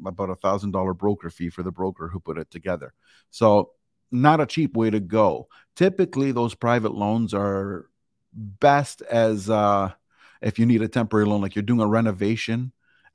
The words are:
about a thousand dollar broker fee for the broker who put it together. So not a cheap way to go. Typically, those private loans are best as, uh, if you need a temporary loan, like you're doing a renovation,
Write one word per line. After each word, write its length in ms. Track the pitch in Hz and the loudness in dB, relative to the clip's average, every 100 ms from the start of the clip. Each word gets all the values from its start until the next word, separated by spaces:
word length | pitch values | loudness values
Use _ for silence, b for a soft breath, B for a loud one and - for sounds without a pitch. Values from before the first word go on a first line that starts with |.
| 92 | -10
about 240 | 92 95 | -8 -8
a 60 | 90 | -4
thousand 340 | 95 98 101 | -2 -2 -2
dollar 240 | 95 95 | -2 -2
broker 340 | 87 104 101 85 | -2 -2 -2 -6
fee 220 | - 85 | -10 -8
for 120 | 92 | -8
the 100 | 90 | -8
broker 360 | 87 95 90 82 | -6 -6 -6 -10
who 120 | 90 | -10
put 180 | 80 78 | -10 -10
it 120 | 78 | -12
together. 440 | 85 92 87 67 _ b b _ | -10 -6 -6 -10 _ b b _
So 420 | - 110 104 - _ _ _ _ | 2 4 4 2 _ _ _ _
not 280 | 123 147 160 | 2 4 4
a 60 | 127 | 2
cheap 300 | - 143 117 | -2 -2 0
way 140 | 113 | 0
to 100 | 107 | 0
go. 480 | 90 110 101 73 - b b | 0 2 2 0 -8 b b
Typically, 560 | - 190 185 180 135 139 | 0 2 2 0 0 -2
those 240 | 120 117 | 0 -4
private 400 | - 120 120 110 | -2 0 2 0
loans 400 | - 104 113 110 | -2 0 0 0
are 560 | 101 101 98 98 - - _ _ _ _ | -2 -2 -2 -4 -8 -14 _ _ _ _
best 680 | 110 104 98 143 143 139 - | -16 -16 0 4 4 0 -10
as, 480 | - 117 110 107 98 | -2 2 2 0 -2
uh, 400 | 107 104 101 95 - _ b b b | 0 2 2 -2 -8 _ b b b
if 180 | 110 110 | -4 2
you 80 | 117 | 2
need 160 | 113 | 4
a 60 | 110 | 2
temporary 380 | 123 110 107 104 | -2 0 2 2
loan, 140 | 101 | 0
like 160 | 98 107 | -2 -4
you're 60 | |
doing 160 | 104 120 | -2 0
a 60 | 107 | 2
renovation, 840 | 113 113 95 101 113 - 117 127 - b b b | 2 2 0 -2 -2 -4 -6 -6 -12 b b b